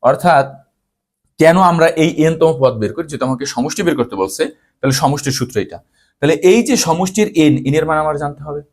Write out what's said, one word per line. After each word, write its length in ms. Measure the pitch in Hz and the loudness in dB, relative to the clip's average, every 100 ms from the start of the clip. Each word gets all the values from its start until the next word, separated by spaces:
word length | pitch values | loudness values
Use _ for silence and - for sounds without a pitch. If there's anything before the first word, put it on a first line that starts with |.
অর্থাৎ 420 | 120 139 175 156 135 - _ _ _ _ _ _ _ _ | 2 2 2 2 2 -6 _ _ _ _ _ _ _ _
কেন 180 | 156 175 185 | 4 6 4
আমরা 160 | 170 160 160 | 4 2 2
এই 60 | 160 147 156 | 0 2 0
এনতম 260 | 165 165 143 | 2 0 2
পদ 120 | 131 113 | 0 0
বের 100 | 107 107 | -6 -6
করি? 100 | 160 | -10
যেহেতু 160 | 147 127 | -6 -4
আমাকে 160 | 131 139 - | -4 -6 -6
সমষ্টি 260 | 135 143 | -6 -2
বের 120 | 175 151 | -2 -2
করতে 160 | 120 98 | -4 -2
বলছে, 220 | 95 - 156 - _ _ | -4 -2 -6 -6 _ _
তাহলে 180 | 139 135 | -2 0
সমষ্টির 340 | 156 143 139 - | 0 -2 -4 -6
সূত্র 160 | 123 110 95 | -4 -6 -6
এটা। 120 | 85 _ _ _ _ | -10 _ _ _ _
তাহলে 140 | 147 156 180 | -2 2 4
এই 80 | 214 233 | 4 2
যে 80 | 254 - | -2 0
সমষ্টির 420 | 165 185 196 208 165 | -2 -2 0 -2 2
এন, 100 | 151 131 127 | 2 2 0
এন 60 | 151 | -2
এর 60 | 156 | 0
মান 80 | 156 | -2
আমার 120 | 156 147 | -2 -4
জানতে 180 | 143 143 151 | -6 -10 -12
হবে। 140 | 147 147 | -12 -14